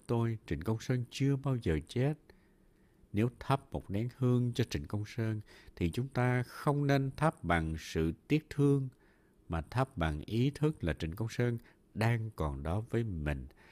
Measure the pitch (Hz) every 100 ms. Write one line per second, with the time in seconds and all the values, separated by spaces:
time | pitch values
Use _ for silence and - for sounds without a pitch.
0 | - 117 117 110 - 80 85 113 - 127
1 | 120 - 135 139 135 127 107 78 - 120
2 | 135 156 - - _ _ _ _ _ _
3 | - 98 117 - - 139 - 78 - 95
4 | 120 - 123 123 123 117 120 - 73 104
5 | 104 - 113 110 - - - - 90 82
6 | 127 - 123 123 123 - - 143 143 139
7 | 135 - 151 - 85 85 80 80 - 82
8 | 80 82 - 151 - - 143 139 135 -
9 | _ _ _ _ - 82 80 117 131 -
10 | 80 76 - 110 131 139 151 156 85 76
11 | 82 80 117 - 120 117 - _ _ 101
12 | 110 117 110 - 76 67 73 95 113 117
13 | 113 87 73 69 65 - -